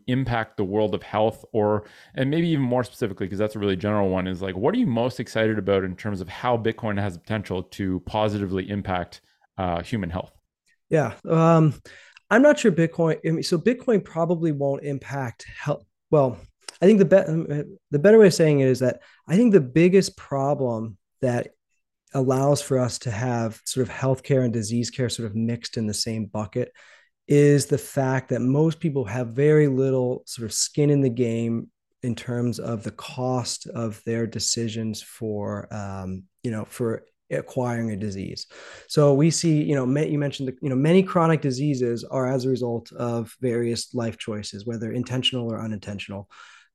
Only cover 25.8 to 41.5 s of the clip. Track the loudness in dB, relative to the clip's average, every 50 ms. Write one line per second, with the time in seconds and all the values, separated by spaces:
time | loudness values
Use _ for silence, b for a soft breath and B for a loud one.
25.8 | -4 -4 -4 -4 -6 -6 -6 -6 -6 -6 -6 -8 -8 -6 -4 -6 -6 -6 b b
26.8 | b b b b b b _ _ _ 2 4 6 6 6 6 4 2 0 -2 -4
27.8 | -4 -4 -4 -2 0 0 0 -2 -2 -2 -2 0 0 2 2 2 2 2 0 -2
28.8 | -4 -4 -2 -4 -4 -4 -4 -6 -6 -4 -2 2 4 6 6 6 6 4 4 2
29.8 | 2 2 2 0 0 -2 -4 -6 -8 -12 -12 -10 -10 -6 -4 -4 -4 -2 0 0
30.8 | 2 4 4 4 2 2 0 0 0 0 0 -2 -2 -2 -2 -4 -6 -10 _ _
31.8 | _ _ _ _ -6 -6 -6 -6 -6 -6 -4 -2 -2 -2 -4 -4 -6 -6 -6 -6
32.8 | -8 -10 -12 -12 -14 -14 -8 -6 -4 -2 -2 -2 -4 -6 -8 -10 -12 -12 -8 -8
33.8 | -6 -8 -8 -8 _ -6 -4 -4 -4 -6 -6 -6 -4 -4 -4 -4 -4 -6 -6 -6
34.8 | -6 -6 -8 -10 -12 -16 -14 -10 -8 -6 -6 -6 -6 -6 -8 -8 -10 -10 -12 -10
35.8 | -10 -10 -10 -10 -10 -10 -10 -12 -14 _ _ _ -8 -8 -6 -6 -8 -10 -8 -6
36.8 | -4 -4 -4 -6 -10 _ _ _ _ -8 -8 -8 -8 -6 -6 -4 -4 -2 -4 -4
37.8 | -4 -4 -6 -6 -6 -6 -6 -8 -8 -10 -10 -12 -14 B B B B B B B
38.8 | B B 2 4 4 6 6 6 4 4 2 2 2 2 2 2 2 0 0 0
39.8 | 0 0 0 0 0 0 -2 -2 -2 -4 -4 -6 -6 -8 -8 -6 -4 -2 0 2
40.8 | 4 4 6 4 4 4 2 2 4 4 2 2 0 -2